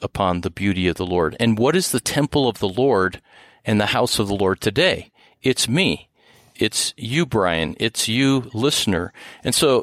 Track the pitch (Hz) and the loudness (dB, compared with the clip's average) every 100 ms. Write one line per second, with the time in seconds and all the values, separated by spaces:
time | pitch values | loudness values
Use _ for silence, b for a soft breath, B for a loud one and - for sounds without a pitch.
0 | - - 98 87 90 - 98 92 90 82 | -6 -2 0 0 -4 -4 -2 0 0 0
1 | 92 87 80 - 117 107 123 170 185 131 | -2 0 0 0 0 2 2 2 0 -4
2 | - - 147 147 131 107 101 95 135 107 | -2 -2 0 2 0 0 -2 0 2 2
3 | 92 - b b b b - 107 104 120 | 0 -4 b b b b -2 0 2 0
4 | 117 - 101 101 95 95 - 104 180 95 | 0 0 -2 0 0 0 -2 0 0 0
5 | - b b b 131 123 - 127 185 76 | -6 b b b -2 -2 0 0 0 -2
6 | - b b b b - 107 - - - | -8 b b b b -4 -2 -2 -6 -6
7 | 113 135 160 117 92 82 80 - 110 - | -4 -2 0 0 2 2 -2 -2 -4 -2
8 | - 113 135 135 120 107 135 147 - 92 | -2 0 2 2 -2 -2 -2 0 0 0
9 | 90 B B B 131 123 156 127 | -2 B B B -4 0 4 2